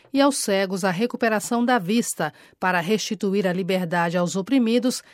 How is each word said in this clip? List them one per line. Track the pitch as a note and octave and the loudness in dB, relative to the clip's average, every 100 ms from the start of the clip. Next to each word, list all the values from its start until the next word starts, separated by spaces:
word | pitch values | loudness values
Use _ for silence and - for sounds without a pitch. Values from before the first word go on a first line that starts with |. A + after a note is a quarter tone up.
| - | -6
e | C4+ | 2
aos | C#4+ C#4 | 2 2
cegos | - G3 G3 F#3+ F#3+ | 0 0 0 -2 -2
a | |
recuperação | F3 A#3+ A#3+ A3+ G#3+ - A#3 A#3+ | 0 -2 0 0 0 -2 0 2
da | B3 | 2
vista, | F3 A3+ - - D3+ - - _ | 2 0 0 -4 -6 -6 -20 _
para | F#3 F3+ | 0 0
restituir | E3+ A3 - G#3 G3 G3 F#3+ | 0 -2 -2 -4 -2 0 0
a | |
liberdade | F3 F3+ F#3 F3 F3 E3+ F3 | -2 -2 -2 0 0 0 0
aos | F3 F#3 | -2 -2
oprimidos | F#3 C4+ A3+ A#3+ B3 - - | 0 2 4 2 0 -2 -10